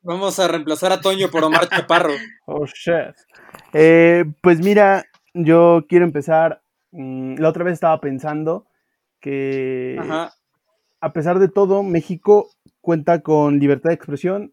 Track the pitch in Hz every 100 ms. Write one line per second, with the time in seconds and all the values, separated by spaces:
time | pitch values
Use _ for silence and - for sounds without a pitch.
0 | 175 180 196 185 175 165 151 151 185 185
1 | 190 196 185 160 156 160 175 180 - 170
2 | 170 143 - _ - 147 143 - - 165
3 | - _ _ _ - - _ 151 160 165
4 | 165 170 160 151 185 165 190 208 202 196
5 | - _ _ - 160 165 170 170 160 175
6 | 175 147 143 160 165 156 _ _ _ 135
7 | 131 131 131 135 160 165 175 165 170 156
8 | 147 135 151 151 156 185 _ _ _ _
9 | _ _ 143 139 135 135 131 127 127 -
10 | - 156 170 _ _ _ _ _ _ _
11 | 165 165 156 180 190 202 196 196 196 170
12 | - 170 202 208 - _ _ _ - 165
13 | 147 170 151 156 147 143 143 139 160 143
14 | - 143 180 202 202